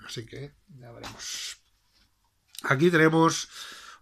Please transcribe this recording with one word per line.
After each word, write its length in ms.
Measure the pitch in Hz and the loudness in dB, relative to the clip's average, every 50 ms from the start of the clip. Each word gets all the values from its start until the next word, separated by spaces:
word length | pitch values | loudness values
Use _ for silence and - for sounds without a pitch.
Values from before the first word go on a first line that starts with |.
| - | -18
así 180 | - - 127 110 | -16 -14 -14 -14
que 300 | - - - 139 143 - _ _ _ 156 127 | -14 -14 -16 -16 -16 -18 _ _ _ -20 -20
ya 140 | 123 117 117 | -20 -20 -20
veremos. 640 | 117 113 107 110 - - - - - - - - - _ _ _ _ _ _ _ _ _ _ _ _ _ _ _ _ _ _ - - - | -18 -18 -18 -16 -14 -12 -12 -10 -10 -10 -12 -14 -16 _ _ _ _ _ _ _ _ _ _ _ _ _ _ _ _ _ _ -16 -8 -4
Aquí 260 | - 139 131 160 180 | -2 0 4 4 4
tenemos 600 | 175 156 160 160 160 160 160 165 156 - - - - - - - - - - - - - | 6 6 4 4 6 4 4 4 2 0 -6 -10 -14 -18 -18 -18 -18 -20 -20 -20 -16 -8